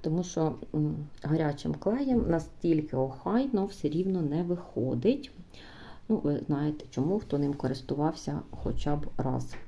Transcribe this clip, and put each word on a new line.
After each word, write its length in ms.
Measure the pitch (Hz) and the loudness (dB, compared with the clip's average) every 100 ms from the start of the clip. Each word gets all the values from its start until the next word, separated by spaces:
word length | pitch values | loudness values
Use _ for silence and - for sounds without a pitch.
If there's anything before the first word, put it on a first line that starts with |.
Тому 220 | - 165 | 0 0
що, 320 | 175 - 160 - - | 0 0 0 0 -4
м, 220 | 151 151 156 147 - | 0 0 0 -6 -8
гарячим 520 | - 160 151 143 156 | 0 2 2 0 -2
клеєм 560 | 147 - 233 269 247 - | -2 0 2 4 4 4
настільки 640 | 165 160 - 175 156 151 131 | 2 0 -2 2 4 2 0
охайно 720 | 131 - - 220 269 233 196 | 0 -2 0 2 4 2 0
все 220 | - 147 | -2 -2
рівно 340 | 156 190 185 | 0 2 2
не 200 | 151 151 | 2 0
виходить. 880 | 175 175 - - 123 120 151 285 - - - - - - - - - | 0 -2 -4 -2 0 2 2 2 -2 -16 -18 -18 -18 -16 -16 -16 0
Ну, 80 | 220 | 2
ви 240 | - 147 - | 2 0 0
знаєте 380 | 143 151 151 - | 0 0 -2 -6
чому, 280 | - 143 202 | -2 2 2
хто 200 | - 143 | 0 0
ним 160 | 143 | 0
користувався 880 | 143 131 127 - 143 156 156 - 147 - | 0 -2 -4 -4 0 2 0 -4 -4 -6
хоча 460 | - - 113 - 147 | -6 -2 0 2 2
б 100 | 147 - | 0 0
раз. 380 | 131 127 123 - | 0 0 -2 -6